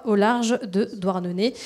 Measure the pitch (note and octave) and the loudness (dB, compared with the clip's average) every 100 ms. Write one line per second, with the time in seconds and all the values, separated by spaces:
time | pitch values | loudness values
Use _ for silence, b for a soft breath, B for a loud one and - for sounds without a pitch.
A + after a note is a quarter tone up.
0 | B3 G#3 G#3 A#3+ A3+ B3 A3 F#3+ A#3 G#3 | 2 4 4 4 2 0 0 -2 -2 -2
1 | F#3 F#3 F3+ F3 A3+ C4 | -2 -2 -2 -2 -2 -2